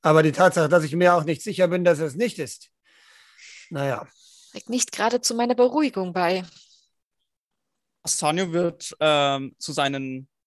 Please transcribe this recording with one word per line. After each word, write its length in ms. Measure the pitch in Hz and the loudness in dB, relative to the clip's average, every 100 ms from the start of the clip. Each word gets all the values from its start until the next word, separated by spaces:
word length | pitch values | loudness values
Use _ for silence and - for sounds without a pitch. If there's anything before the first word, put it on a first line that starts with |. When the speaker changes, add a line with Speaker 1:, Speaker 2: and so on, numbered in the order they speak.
Speaker 1:
Aber 200 | 160 156 | 6 4
die 100 | 156 | 4
Tatsache, 360 | 143 180 175 151 | 4 4 4 4
dass 160 | 170 | 4
ich 100 | 156 | 2
mir 200 | 160 180 | 2 4
auch 100 | 175 | 4
nicht 180 | 156 156 | 0 -6
sicher 240 | - 185 180 | -6 -2 0
bin, 160 | 180 | 2
dass 140 | 175 156 | 2 0
es 160 | 156 | -2
nicht 240 | 139 233 - | -4 -6 -6
ist. 320 | 139 - - _ _ _ _ _ _ _ - - - | -12 -12 -20 _ _ _ _ _ _ _ -20 -20 -12
Naja. 360 | 156 139 117 - _ _ _ _ | -6 -4 -6 -10 _ _ _ _
Speaker 2:
Trägt 160 | 208 - | -20 -8
nicht 220 | 247 - | -6 -4
gerade 280 | - 220 247 | -2 -2 0
zu 140 | - | -4
meiner 200 | 233 240 247 | -2 -2 2
Beruhigung 560 | 247 262 294 196 185 | 2 2 -2 -2 -6
bei. 320 | 180 175 185 175 - _ _ _ _ _ _ _ _ _ _ _ _ _ _ | -2 0 -2 -6 -20 _ _ _ _ _ _ _ _ _ _ _ _ _ _
Speaker 3:
Astanio 480 | - - 151 165 190 | -8 -2 0 0 -2
wird, 440 | 165 175 170 - - | -2 -2 -4 -16 -2
ähm, 560 | 156 147 143 139 135 _ | 0 2 0 -2 -8 _
zu 140 | - | -10
seinem 560 | 147 139 139 135 131 135 _ | -4 -4 -4 -8 -12 -14 _